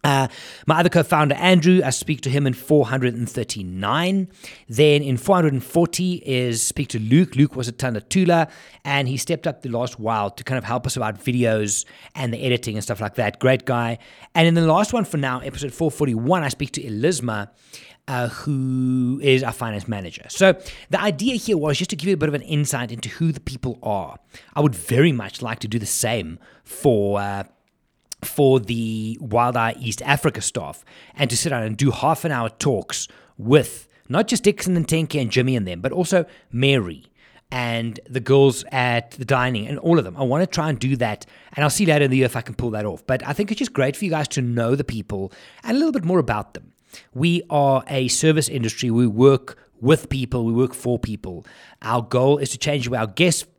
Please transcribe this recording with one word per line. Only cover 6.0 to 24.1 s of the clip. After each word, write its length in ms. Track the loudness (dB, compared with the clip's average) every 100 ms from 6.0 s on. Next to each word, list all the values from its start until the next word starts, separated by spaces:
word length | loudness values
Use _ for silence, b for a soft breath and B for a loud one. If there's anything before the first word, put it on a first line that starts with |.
| -2 -2
is 380 | -2 -2 0 -2
speak 260 | -4 -4 -6
to 120 | -4
Luke. 340 | 4 4 4
Luke 220 | 2 2 2
was 120 | -8
at 100 | -6
Tandatula, 720 | -6 -6 -2 2 4 4 2 B B B
and 240 | -2 -2 0
he 80 | -4
stepped 300 | -4 -4 -4
up 160 | -6
the 80 | -6
last 280 | -4 -4 -4
while 320 | -2 0 -2
to 140 | -6
kind 120 | -6 -6
of 80 |
help 220 | -2 -4 -4
us 100 | -4
about 220 | -6 -4
videos 680 | -4 0 2 2 0 -4 -6 B B
and 180 | -8 -6
the 120 | -4
editing 320 | -2 -2 -2 -6
and 80 |
stuff 160 | -6 -6
like 160 | -6 -2
that. 240 | -4 0
Great 240 | 2 2
guy. 340 | 0 -2 -2 -6 B B B 2
And 100 | 4
in 80 |
the 120 | 4 4
last 260 | 2 2
one 120 | -2
for 120 | -2 -2
now, 240 | -2 -4
episode 320 | -8 -8 -10
four 180 | -2 -4
forty-one, 540 | 0 -2 0 0 0
I 40 | 0
speak 220 | -4 -8
to 100 | -8
Elisma, 680 | -8 -2 0 0 -4 -6 -8 B B B B B -8
uh, 220 | -4 -4
who 920 | -6 -6 -4 -2 -2 0 0 -2 0
is 200 | 2 2
our 100 | 2
finance 360 | -6 -6 -6 -6
manager. 380 | -8 -8 -14 -14
So 260 | 2 4 4 B B B
the 100 | -2
idea 340 | -2 -2 -2
here 220 | -2 -2 0
was 200 | 0 -2
just 140 | -4
to 60 | -4
give 120 | -2
you 60 |
a 40 | 0
bit 100 | 0
of 60 |
an 80 | -2
insight 500 | -2 -2 0 -4 -6
into 160 | -8 -10
who 240 | -2 -2
the 80 | -2
people 400 | -8 -8 -8 -6
are. 360 | -4 -4 -6